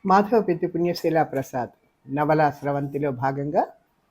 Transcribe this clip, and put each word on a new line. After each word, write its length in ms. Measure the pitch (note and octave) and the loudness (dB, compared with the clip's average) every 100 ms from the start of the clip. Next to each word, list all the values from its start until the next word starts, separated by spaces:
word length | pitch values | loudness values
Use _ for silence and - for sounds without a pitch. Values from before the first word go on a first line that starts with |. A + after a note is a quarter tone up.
| G3 | 4
మాధవపెద్ది 600 | F#3+ G#3 A#3 G3 E3+ F3 | 4 4 2 2 -2 -2
పుణ్యశీల 560 | F3 F3 E3+ E3+ D#3+ | 0 -2 0 0 2
ప్రసాద్ 460 | D3+ C3+ C3 C3 A#2+ _ _ _ - C#3 | 0 -2 -6 -6 -6 _ _ _ -8 -2
నవల 340 | D3+ D#3 D3 | 2 4 2
స్రవంతిలో 640 | C#3+ C#3+ C#3+ C#3 C#3+ D3 | 0 -4 -4 -4 -4 -4
భాగంగా 560 | B2+ C3+ C#3 C#3+ F3+ - - _ _ _ | -2 -4 -2 -2 -2 -2 -8 _ _ _